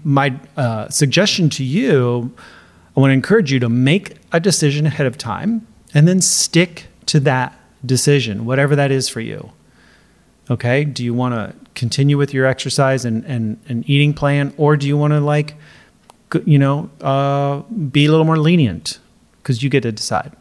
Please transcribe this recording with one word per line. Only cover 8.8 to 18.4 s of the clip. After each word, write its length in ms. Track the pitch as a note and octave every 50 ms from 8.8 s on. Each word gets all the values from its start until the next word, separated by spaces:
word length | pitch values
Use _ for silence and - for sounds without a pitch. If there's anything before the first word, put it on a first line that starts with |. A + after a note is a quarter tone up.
| C#3+ C3+
is 160 | C3+ C3 B2+
for 140 | - - A#2
you. 300 | A2+ A2+ G#2 G2 - G#2 - _ _ _ _ _ _ _ _ _ _ _ _ _ _ _ _ _ _ -
Okay? 320 | B2+ - - A#2+ B2 C3+ D3+
Do 180 | D3 B2+ -
you 120 | A#2+ A#2+ A#2
wanna 400 | B2 B2+ B2+ A#2+ A2+ G2+ G2 - - - _ _
continue 420 | - B2+ A#2 - - C#3 C#3+ C#3+
with 160 | C#3+ C#3+ C3+ -
your 120 | C3 C3
exercise 600 | C3 C3 - - C3+ - - C#3 C3 C3+ C3 A#2+
and, 180 | A#2+ A2 A2+ -
and, 340 | - C3 A#2 A2+ G#2+ A2 - _ -
and 200 | B2 A#2 - -
eating 240 | C#3+ C#3 D3 D3 D3
plan, 400 | D3+ D3 C#3+ C#3+ C#3+ C#3+ C#3 -
or 180 | - D3+ D3 D3+
do 100 | D3 C#3+
you 120 | C#3 C#3+
wanna, 240 | D3 D3 D3 D3+ D3
like, 340 | C#3+ D3 D3 D3+ D3+ D3+ - - - - - - - _ _ _ _ _ - _ _ _ -
g-, 80 | D#3 -
you 140 | - D3 C#3+
know, 300 | C#3 C#3 C#3 C#3+ D3+ - - -
uh, 600 | - C#3 C3+ C#3 C#3 C#3 C#3 C#3 C#3+ C#3 C#3+ C#3 - -
be 340 | A#3 A3 D#3 C3+ - D3 D3
a 60 | D3
little 140 | D#3 D#3+ D#3+
more 120 | D#3+ D#3+
lenient? 640 | D#3+